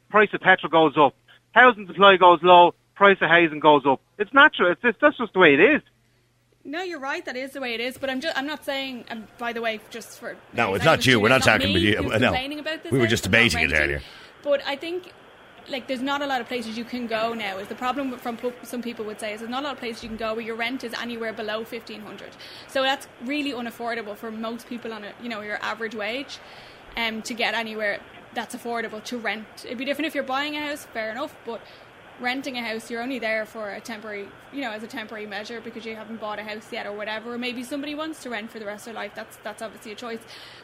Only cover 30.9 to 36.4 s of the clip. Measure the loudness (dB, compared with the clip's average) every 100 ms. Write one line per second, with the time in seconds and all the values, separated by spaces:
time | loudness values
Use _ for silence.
30.9 | -10 -8 -8 -10 -10 -12 -12 -14 -20 -20
31.9 | -20 -20 -10 -6 -6 -6 -8 -6 -8 -8
32.9 | -8 -6 -6 -4 -4 -6 -10 -10 -12 -12
33.9 | -14 -10 -12 -12 -16 -16 -10 -8 -8 -10
34.9 | -12 -10 -12 -10 -10 -10 -12 -12 -12 -12
35.9 | -12 -12 -10 -8 -8